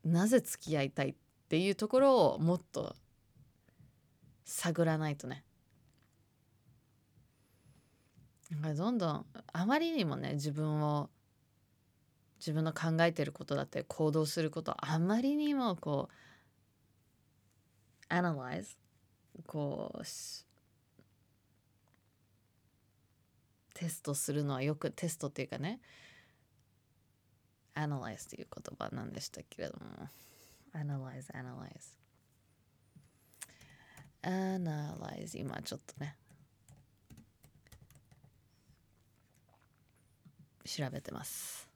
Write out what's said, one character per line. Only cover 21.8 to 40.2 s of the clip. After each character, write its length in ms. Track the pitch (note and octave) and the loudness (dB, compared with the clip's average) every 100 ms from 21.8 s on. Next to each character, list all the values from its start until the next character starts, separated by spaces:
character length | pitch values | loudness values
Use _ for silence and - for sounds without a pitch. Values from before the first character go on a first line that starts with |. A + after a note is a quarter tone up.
| _ _ _ _ _ _ _ _ _ _ _ _ _ _ _ _ _ _ _ | _ _ _ _ _ _ _ _ _ _ _ _ _ _ _ _ _ _ _
テ 140 | - E3+ | -8 -6
ス 140 | - | -6
ト 120 | - | -4
す 200 | C#3+ - | -4 0
る 100 | D3 | 0
の 100 | C#3+ C3 | 0 0
は 60 | |
よ 140 | C#3 D3 | 0 0
く、 160 | D3 | -4
テ 160 | - E3+ | -4 -6
ス 80 | - | -4
ト 100 | C#3+ | -6
っ 40 | |
て 120 | - | -4
い 20 | C3+ | -6
う 20 | |
か 100 | B2+ | -4
ね、 220 | D#3 B3 - - - - - _ _ _ _ _ _ _ _ _ _ _ _ _ _ | -4 -6 -14 -20 -20 -20 -20 _ _ _ _ _ _ _ _ _ _ _ _ _ _
ア 140 | - D3+ | -4 -2
ナ 100 | C#3 | -2
ラ 120 | - | -6
イ 60 | - | -10
ズ 80 | - | -12
っ 40 | |
て 100 | - | -14
い 20 | |
う 40 | - | -14
言 100 | - - - | -14 -14 -8
葉 120 | - | -8
な 100 | B2 | -6
ん 100 | - | -8
で 80 | - | -8
し 80 | - | -10
た 120 | - | -12
け 180 | - - | -16 -10
れ 80 | - | -10
ど 80 | - | -10
も、 300 | - - D3 - - - - - - | -16 -16 -16 -18 -20 -20 -20 -20 -14
ア 100 | D#3+ | -8
ナ 140 | D3 C#3 | -6 -6
ラ 180 | C3 C3+ | -6 -12
イ 60 | |
ズ、 100 | C3+ | -12
ア 80 | - | -12
ナ 140 | B2+ B2+ | -12 -12
ラ 120 | C#3 | -14
イ 80 | - | -16
ズ。 160 | - - _ _ _ _ _ _ _ _ _ - - _ _ - - - - - - - - _ | -20 -20 _ _ _ _ _ _ _ _ _ -20 -20 _ _ -20 -20 -20 -20 -20 -20 -20 -20 _
ア 360 | E3+ F#3 F#3+ F#3+ | -2 0 0 0
ナ 380 | E3+ D3+ D3 - | -2 -2 -6 -8
ラ 160 | - - | -10 -10
イ 80 | - | -10
ズ、 120 | - | -8
今 240 | C#3 - | -6 -6
ち 120 | - | -8
ょ 40 | C#3 | -10
っ 20 | - | -12
と 60 | - | -10
ね、 180 | D3 - _ - - _ - - _ _ _ - - _ - - _ - - - _ - - _ _ _ _ - _ _ _ _ _ _ _ _ _ _ _ _ _ _ | -10 -10 _ -20 -20 _ -20 -20 _ _ _ -20 -20 _ -20 -20 _ -20 -20 -20 _ -20 -20 _ _ _ _ -20 _ _ _ _ _ _ _ _ _ _ _ _ _ _